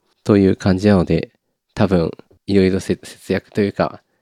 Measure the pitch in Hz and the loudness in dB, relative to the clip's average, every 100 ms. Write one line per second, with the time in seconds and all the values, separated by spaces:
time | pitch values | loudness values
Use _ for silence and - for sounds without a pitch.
0 | _ _ - 101 95 - 101 92 104 98 | _ _ 0 2 2 2 -2 0 2 2
1 | 80 82 - _ _ _ _ - 98 90 | 2 -2 -4 _ _ _ _ -4 -2 0
2 | 80 - _ _ - 101 95 95 - 90 | -2 -8 _ _ -4 0 0 0 -4 -8
3 | - - - 95 - - 101 - 82 - | -10 -14 -6 -6 -6 -4 -4 -2 -6 -8
4 | _ _ | _ _